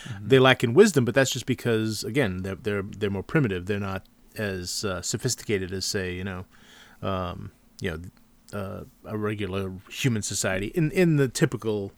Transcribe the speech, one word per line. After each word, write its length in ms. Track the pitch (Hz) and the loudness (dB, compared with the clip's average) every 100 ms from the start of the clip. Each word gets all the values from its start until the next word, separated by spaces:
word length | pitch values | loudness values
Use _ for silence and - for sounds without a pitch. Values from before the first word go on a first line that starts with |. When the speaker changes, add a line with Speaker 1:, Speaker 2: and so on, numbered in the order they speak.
| - | -12
Speaker 1:
Mm-hmm. 200 | 101 104 | -10 6
Speaker 2:
they 100 | 131 | 8
lack 240 | 131 127 | 8 6
in 120 | 120 | 6
wisdom, 300 | 131 220 151 | 6 8 6
but 80 | 120 | 4
that's 200 | 135 131 | 4 2
just 120 | 127 | 0
because, 600 | 110 117 123 113 110 107 | -2 -2 0 0 0 -4
again, 380 | 110 120 113 92 | -2 0 0 -2
they're, 100 | 98 | -6
they're, 280 | 98 107 101 | -6 -4 -4
they're 280 | 98 95 104 | -4 -4 -2
more 140 | 98 | -2
primitive. 420 | - 160 123 92 92 | -2 0 2 0 -2
They're 140 | 101 | -4
not 260 | 98 95 - _ - - | -4 -6 -10 _ -14 -6
as, 480 | 107 92 90 - | -4 -4 -6 -4
uh, 180 | 104 90 | -4 -4
sophisticated 720 | - 117 131 - - 101 92 | -4 -2 -2 -4 -2 -2 -2
as, 120 | 95 | -4
say, 300 | - 104 92 | -4 -2 -4
you 80 | 90 | -4
know, 220 | 98 90 90 - - - - - | -6 -8 -10 -18 -20 -20 -20 -8
um, 480 | 101 95 90 87 101 - _ - | -4 -2 -4 -6 -12 -16 _ -8
you 100 | 98 | -6
know, 680 | 82 90 - _ _ - 104 | -6 -10 -18 _ _ -12 -10
uh, 280 | 95 98 80 - | -8 -10 -14 -16
a 140 | - 107 | -10 -4
regular 540 | 104 107 98 98 95 92 - | -2 -2 -4 -4 -4 -8 -12
human 320 | - 135 110 | -2 0 0
society 460 | - 98 107 95 101 | -2 -2 -2 -2 -2
in, 240 | 180 151 | 0 0
in 240 | - 175 147 | 4 4 4
the 100 | 135 | 2
typical 640 | - 147 113 110 107 98 | 2 0 0 -2 -4 -4